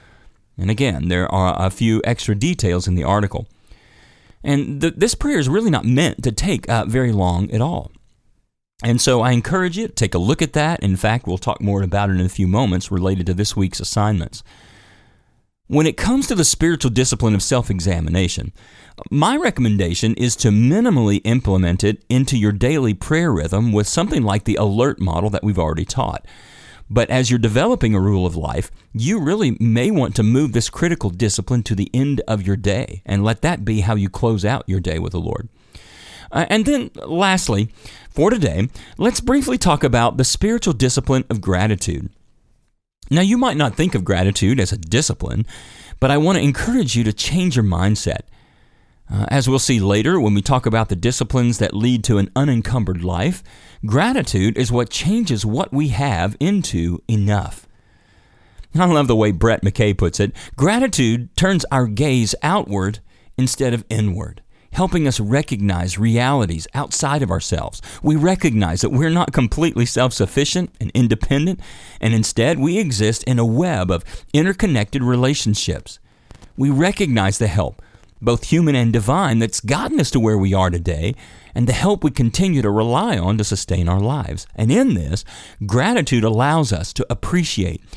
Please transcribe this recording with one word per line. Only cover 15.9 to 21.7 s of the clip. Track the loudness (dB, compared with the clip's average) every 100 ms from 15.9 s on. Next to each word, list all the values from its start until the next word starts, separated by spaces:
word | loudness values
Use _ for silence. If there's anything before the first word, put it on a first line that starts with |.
| 0
comes | 0 0 0
to | -2
the |
spiritual | -2 0 0 0 0
discipline | 0 0 0 0
of | 0
self-examination, | 0 -2 -2 -2 -2 -2 0 0 0 -2 -10 -12 -20 -20 -20 -20 -4
my | 0 2 2
recommendation | 0 0 0 2 0 0 0
is | 0 -2 0
to | 2
minimally | 4 4 4 2 2 2 2
implement | 2 0 2 2 2